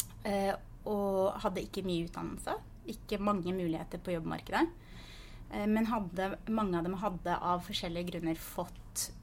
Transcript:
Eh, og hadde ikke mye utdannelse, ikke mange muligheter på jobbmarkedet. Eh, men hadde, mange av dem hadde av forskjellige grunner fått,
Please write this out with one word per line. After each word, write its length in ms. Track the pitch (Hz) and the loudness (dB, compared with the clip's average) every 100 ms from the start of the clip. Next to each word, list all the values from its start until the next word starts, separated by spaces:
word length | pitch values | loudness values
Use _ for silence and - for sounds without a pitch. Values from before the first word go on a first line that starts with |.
| - - | -2 -4
Eh, 300 | 214 202 196 - - - - | 0 2 2 2 -6 -8 0
og 500 | 208 202 190 190 202 | 2 4 4 4 4
hadde 200 | 214 185 | 0 0
ikke 220 | 202 202 | -2 -2
mye 240 | 185 170 170 | 0 0 0
utdannelse, 480 | - 165 - - 440 - - - | -4 -6 -4 -4 -4 -6 -10 -8
ikke 320 | 220 - 202 | -8 -4 2
mange 320 | 202 202 170 | 4 4 2
muligheter 460 | 185 175 160 165 170 | 2 2 0 -2 -6
på 160 | - 170 | -2 0
jobbmarkedet. 480 | 160 160 - 233 330 - - - - - - - - | 0 -4 0 4 4 0 -12 -14 -12 -14 -14 -12 -6
Eh, 140 | 208 208 | 0 4
men 180 | 214 220 | 4 4
hadde, 520 | 233 180 180 190 - - | 2 0 0 0 -2 0
mange 300 | 220 202 170 | 2 4 2
av 60 | |
dem 120 | 170 190 | 2 2
hadde 400 | 208 175 175 175 | 0 0 0 2
av 240 | 175 175 | 4 2
forskjellige 480 | 175 208 180 170 175 | 0 -2 0 -2 -2
grunner 240 | 170 165 165 | 0 0 0
fått, 760 | - - 170 - - - - - | -2 -4 -4 -6 -8 -4 -4 -6